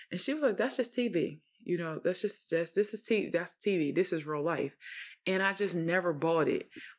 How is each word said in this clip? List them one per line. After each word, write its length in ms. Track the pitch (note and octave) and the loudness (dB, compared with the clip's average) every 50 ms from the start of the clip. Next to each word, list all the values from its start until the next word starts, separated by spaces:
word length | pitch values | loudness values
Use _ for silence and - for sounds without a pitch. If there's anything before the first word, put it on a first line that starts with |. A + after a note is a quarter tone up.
| - - - | -10 -8 -4
And 80 | F3+ | -2
she 140 | - - C#4+ | -2 -2 0
was 80 | D#4 D4+ | 2 2
like, 160 | B3+ G3+ F#3 | 2 2 2
"That's 180 | G#3+ C4+ C4 | 0 0 0
just 160 | - A#3+ - - | 0 -2 0 0
T 160 | - A#3+ A#3 | -2 -2 0
V. 320 | F3 E3+ D3 - D3+ D3+ _ _ _ _ - | 2 0 0 0 -2 -8 _ _ _ _ -4
You 140 | - F3 E3+ | -2 -2 -2
know, 200 | E3+ D#3+ D#3+ - | -2 -4 -6 -2
that's 220 | - E3+ F#3 - | 0 0 0 0
just, 280 | - G3+ - - - - | -2 -2 -4 -6 -4 -2
that's, 200 | E3+ E3 E3+ E3 - | 0 0 0 0 0
this 220 | F#3+ G#3 G#3 - | 0 0 0 -2
is 80 | G#3 - | -6 -2
T-, 260 | - A3+ G#3 - - | 0 0 0 2 0
that's 260 | - E3 F3 E3+ - | -2 -2 -2 -4 -8
T 220 | - - G#3 G3 F3 | -4 -2 0 2 2
V. 120 | D3+ C#3+ C#3 | 2 2 2
This 200 | D#3 F#3+ - F3+ | 2 0 2 0
is 140 | D#3+ D3 | -4 -4
real 160 | D3+ D3+ D3 D3 | -4 -4 -2 0
life." 340 | E3+ E3 C3+ - C#3 - _ - - - - - - - - _ | 0 0 0 -2 -4 -6 _ -16 -16 -14 -14 -14 -14 -18 -10 _
And 160 | - F#3+ F#3+ G3 | -2 0 2 2
I 100 | G3 G3 | 2 2
just 220 | G3 G#3 F#3+ E3+ | 0 0 0 0
never 380 | E3+ E3 E3 F3 F#3 F3 F3 D#3+ | 0 0 2 2 2 2 2 0
bought 340 | C#3+ - - E3 E3 D3 | 2 2 4 4 4 4
it. 220 | - - - - - - - - - - | 4 2 0 -2 -6 -12 -18 -18 -16 -6